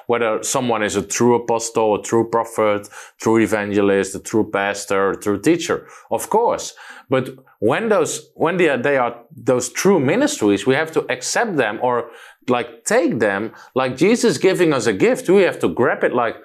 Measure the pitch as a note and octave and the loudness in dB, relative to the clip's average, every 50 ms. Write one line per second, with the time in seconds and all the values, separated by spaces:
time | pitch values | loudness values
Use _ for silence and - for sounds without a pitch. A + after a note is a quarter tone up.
0 | - - A#2 A#2 A#2 A2 A2 - - - - C#3 B2+ A#2+ A2+ G#2+ G#2 G2 F2+ G2+ | -4 -2 -2 0 0 0 -2 -2 -4 -4 -4 -2 0 0 0 0 0 0 -2 -2
1 | F2+ - - - A#2+ A#2+ A#2+ A#2 - - A#2 A2+ - - - A2+ A2 G#2+ G#2 G2 | -4 -4 -2 2 4 4 4 2 2 -2 -2 -2 -4 -4 -2 0 2 2 0 0
2 | - - A2+ A#2 A#2 A2+ A#2 A#2 A#2 - - A#2 A2 G#2+ G#2 G#2 G#2 - - - | -2 0 0 0 0 0 0 -2 -2 -2 -2 0 0 0 0 -2 -4 -10 -16 -20
3 | - - _ _ - A#2 A2 A2+ A2 F#2+ A2 G#2 G2+ G#2 G2+ G#2 G2+ G2+ G2 G2 | -20 -20 _ _ 0 2 2 4 2 2 0 -2 -2 -2 0 2 2 2 2 2
4 | F#2 F#2+ - - - - - A2 G2+ - - G2+ G2 G2+ G2 - - - G2+ G2 | 0 -2 -6 -10 -10 -2 -2 -2 0 0 -2 -2 -2 -2 -4 -6 -4 -2 -2 0
5 | G2 F#2+ F2 - - G#2 G2+ G2+ - D#3 F3 E3+ - - F#2 - - - - - | 0 0 -2 -4 -4 -4 -4 0 0 0 0 0 -2 -4 -4 -6 -6 -12 -20 -20
6 | - _ A2+ A2+ - - - A3+ A#3+ G3+ F#2+ - - - - - - - - - | -8 _ -6 -6 -4 -2 -2 0 0 0 -2 -4 -6 -12 -16 -18 -20 -20 -20 -20
7 | - _ C3+ C3 B2+ - - - _ _ _ _ G2+ A2+ C#3+ F#3 A3 A3 G#3 F3+ | -6 _ -2 -2 -2 -4 -10 -16 _ _ _ _ -2 0 0 0 0 0 0 0
8 | D3 C3 - - - _ _ - C#3 D#3+ F#3+ F3 F#3 D3+ C3+ A#2+ A#2+ C#3+ C#3+ C3 | 0 0 -4 -8 -12 _ _ -4 -2 -2 0 2 2 2 2 0 0 0 2 2
9 | A#2+ A#2 - - - _ - A#2+ A2+ C3 B2+ B2 A#2+ - - - - F#3+ G3+ D#3+ | 0 -2 -4 -8 -16 _ -20 -6 -2 0 0 0 0 -4 -6 0 2 4 4 4
10 | C3 C3 F3+ B3 D4 - - - A3 G#3 G2+ F#2+ - C3 C3 D3 D#3+ D#3+ - D3+ | 2 2 2 2 0 -2 -2 0 2 2 2 2 2 2 2 2 0 -2 -2 -4
11 | - - B2 - - - - F#3+ A#3+ A3 F3 C#3 A#2 G#2 G2+ - - B2 B2 A#2 | -4 -2 -6 -6 -6 -4 -2 -2 -2 0 0 0 0 -2 -2 -2 -2 -2 -2 -2
12 | A2+ - - - - - - _ _ B2 B2 A#2+ A2+ - - - _ - G3+ B3+ | -4 -6 -12 -20 -20 -20 -20 _ _ -2 -2 -2 -2 -6 -12 -12 _ 0 0 0
13 | E4+ C#4 F3 A2+ A2+ G#2 G2 G2 A2 G#2+ - - - - _ B2+ C3 C3 B2+ C3+ | 2 0 0 0 0 0 0 -2 -4 -6 -10 -16 -20 -8 _ -2 -2 -2 0 2
14 | F3 G3+ A#3+ - B3 A3 D3+ - - F#3+ F#3 D#3+ F3+ D#3+ C#3+ B2+ G#2 A2+ G2+ - | 2 2 4 4 2 0 0 2 2 2 2 4 2 2 2 2 0 0 0 2
15 | F3+ A3+ B3+ B3+ - - F#3 G3+ F3+ D3+ - - - G2 D#2+ - B2 D#3 G3+ A3 | 2 2 2 0 0 2 4 4 4 2 2 0 -2 -2 0 0 0 0 0 0
16 | - - G#2+ B2 A#2+ A2 - - - | -2 -2 0 0 -2 -2 -4 -8 -14